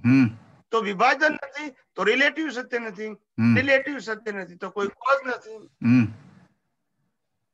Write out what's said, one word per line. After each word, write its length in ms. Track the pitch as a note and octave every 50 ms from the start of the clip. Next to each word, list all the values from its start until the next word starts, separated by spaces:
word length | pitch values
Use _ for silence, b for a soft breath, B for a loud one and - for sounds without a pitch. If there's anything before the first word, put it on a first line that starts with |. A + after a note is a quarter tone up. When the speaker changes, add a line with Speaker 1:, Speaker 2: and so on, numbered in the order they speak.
| -
Speaker 1:
હમ. 320 | - C3 C3+ B2+ A2+ - - - - _ _ _ -
Speaker 2:
તો 100 | - -
વિભાજન 520 | G3 G#3 G3 F3+ A#3 C4+ C#4+ C#4 D#4 D4+
નથી 380 | D4+ - C#4 - C#4 D4 D4+ C#4+ - b b b -
તો 80 | F3
relative 480 | G3 G#3 A#3+ C4 C#4+ D4 C#4 D#4 D#4+ C#4+
સત્ય 280 | A3 B3 B3 - B3 A#3
નથી, 300 | A#3 A3 F3+ G3 G#3+ G#3+
Speaker 1:
હમ. 480 | G3+ - _ _ - A3 A3+ A#3 A3+
Speaker 2:
relative 420 | B3 C4 C#4 C4+ C4+ C4+ C#4+ C#4+ B3
સત્ય 340 | F#3+ A3 G#3+ G#3 - A3
નથી 240 | G3+ G3 F#3 E3+ F3
તો 140 | F3 G3 F#3
કોઈ 180 | - G#3 G3+ G3+
cause 380 | - - - C4 C#4 C4+ C4
નથી. 440 | B3+ A#3 - - A3 A3 - - - _ -
Speaker 1:
હમ. 240 | - A#2 B2 - A2 G#2 - - - - - - _ _ _ _ _ _ _ _ _ _ _ _ _ _ _ _ _ _ _ _ _ _